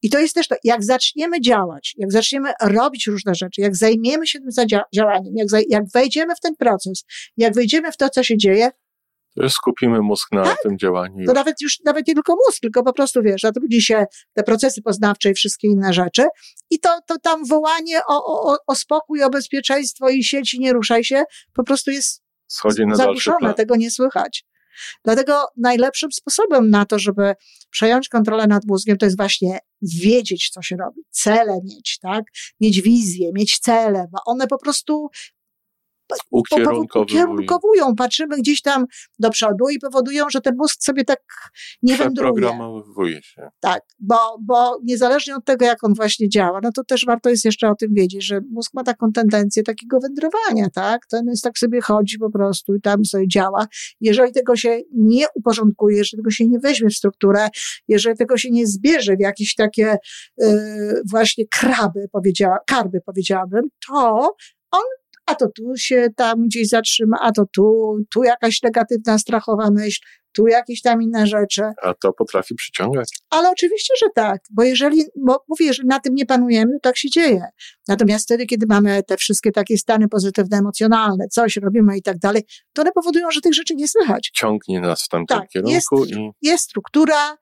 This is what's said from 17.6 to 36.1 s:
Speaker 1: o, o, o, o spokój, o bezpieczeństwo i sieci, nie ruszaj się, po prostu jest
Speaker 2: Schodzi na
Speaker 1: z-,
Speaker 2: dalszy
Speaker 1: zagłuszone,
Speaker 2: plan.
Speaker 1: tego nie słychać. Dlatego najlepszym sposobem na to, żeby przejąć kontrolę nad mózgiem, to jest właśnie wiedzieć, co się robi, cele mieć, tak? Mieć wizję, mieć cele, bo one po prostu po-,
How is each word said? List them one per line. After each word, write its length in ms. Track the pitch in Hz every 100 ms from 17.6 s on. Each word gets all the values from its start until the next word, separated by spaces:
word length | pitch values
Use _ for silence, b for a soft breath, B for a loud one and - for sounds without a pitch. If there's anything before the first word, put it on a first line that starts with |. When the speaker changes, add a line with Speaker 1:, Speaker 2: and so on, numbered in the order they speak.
| 311 330 330 330 -
Speaker 1:
o, 180 | 294 -
o, 260 | 311 311
o, 40 | 285 -
o 80 |
spokój, 480 | 269 - 302 311 302
o 80 | 269
bezpieczeństwo 760 | 277 - 277 269 277 269 - 262
i 160 | 269
sieci, 360 | 226 277 247 254
nie 120 | 262
ruszaj 320 | 247 214 233
się, 180 | 226 269 311 B B
po 120 | -
prostu 260 | 240 269 -
jest 320 | 277 247 - _ _ _
Speaker 2:
Schodzi 400 | - 107 107 110
na 80 |
Speaker 1:
z-, 40 | -
Speaker 2:
dalszy 40 | 254
Speaker 1:
zagłuszone, 320 | 98 - 339
Speaker 2:
plan. 160 | 233
Speaker 1:
tego 220 | 208 220 233
nie 140 | 226
słychać. 540 | - 254 - - - _ B B B B B
Dlatego 420 | - 226 269 285 285 -
najlepszym 560 | 240 247 254 269 320
sposobem 580 | - - - 427 285 220
na 140 | 208
to, 140 | 202 208
żeby 360 | 196 202 202 196 b b b
przejąć 380 | - 220 247 269
kontrolę 380 | 233 220 220 214
nad 160 | 208 208
mózgiem, 300 | 196 214 202
to 80 | 214
jest 100 | 185
właśnie 420 | 202 - 180 190 _ _
wiedzieć, 680 | 190 165 185 240 214 175 -
co 120 | -
się 140 | 175 180
robi, 260 | 185 - -
cele 500 | - - 220 220 190
mieć, 340 | 190 202 - -
tak? 260 | 185 208 214 B B _
Mieć 220 | 214 190
wizję, 480 | 190 240 214 180 175
mieć 240 | 190 208 -
cele, 480 | - 226 226 196 175
bo 60 | 190 -
one 200 | 247 262
po 120 | 269
prostu 500 | 285 285 - 302 302 B B _ _ _ _ _ _ _
po-, 80 | _